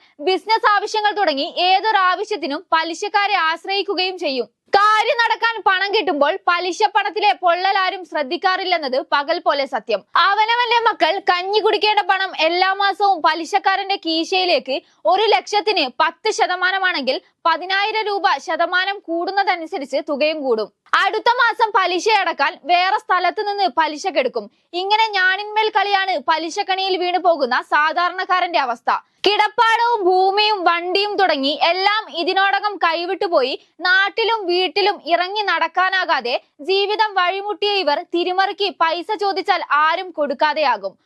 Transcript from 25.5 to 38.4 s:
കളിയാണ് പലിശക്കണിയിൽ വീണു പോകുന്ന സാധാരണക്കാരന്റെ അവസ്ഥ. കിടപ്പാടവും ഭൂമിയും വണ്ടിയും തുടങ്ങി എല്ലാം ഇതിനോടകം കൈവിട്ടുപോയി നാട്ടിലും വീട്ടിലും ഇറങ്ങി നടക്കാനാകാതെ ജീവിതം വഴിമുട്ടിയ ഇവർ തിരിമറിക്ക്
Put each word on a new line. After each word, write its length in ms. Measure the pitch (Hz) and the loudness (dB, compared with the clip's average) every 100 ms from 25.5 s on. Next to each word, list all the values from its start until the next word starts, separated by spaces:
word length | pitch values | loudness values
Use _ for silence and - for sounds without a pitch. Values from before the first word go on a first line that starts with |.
| 427 440 427 | -2 0 0
കളിയാണ് 400 | 392 403 381 339 269 | 0 0 0 -2 0
പലിശക്കണിയിൽ 640 | 320 330 403 392 381 381 359 | -2 -2 -6 -4 -2 -2 -2
വീണു 160 | 359 359 359 | 0 0 2
പോകുന്ന 280 | 330 262 254 349 | 2 0 -2 0
സാധാരണക്കാരന്റെ 880 | 311 311 311 349 359 370 370 359 311 269 | 2 2 2 -2 -2 -2 0 0 0 0
അവസ്ഥ. 260 | 233 - 208 - _ 359 | -2 -2 -2 -2 _ 0
കിടപ്പാടവും 760 | 415 415 427 453 453 480 480 359 | 2 2 2 2 4 2 2 2
ഭൂമിയും 520 | 370 381 392 427 415 349 | 4 4 2 2 2 2
വണ്ടിയും 440 | 339 349 370 415 403 | 0 0 -2 -2 0
തുടങ്ങി 320 | 381 302 269 302 311 | 0 2 -2 0 0
എല്ലാം 320 | 359 392 427 381 311 | 2 2 0 -4 -6
ഇതിനോടകം 520 | 339 381 392 392 415 392 349 | -2 2 2 2 -2 -2 -2
കൈവിട്ടുപോയി 680 | 330 349 381 403 339 262 - _ - 349 | 0 -4 -4 0 0 0 -4 _ -6 0
നാട്ടിലും 520 | 381 392 403 427 453 370 | 2 2 0 -2 -2 0
വീട്ടിലും 440 | 359 370 359 403 339 262 | 0 0 0 0 -2 -2
ഇറങ്ങി 300 | 330 359 415 403 | -2 0 -4 -2
നടക്കാനാകാതെ 840 | 330 320 349 370 381 349 302 233 269 - - 294 | 0 -2 0 0 0 0 -2 -2 -6 -6 -12 -2
ജീവിതം 420 | 381 392 415 427 381 | 0 0 0 0 0
വഴിമുട്ടിയ 540 | 359 381 403 403 415 403 | 0 -2 -6 -4 -2 0
ഇവർ 160 | 302 285 349 339 | 0 -2 -2 -4
തിരിമറിക്ക് 540 | 349 370 | -2 0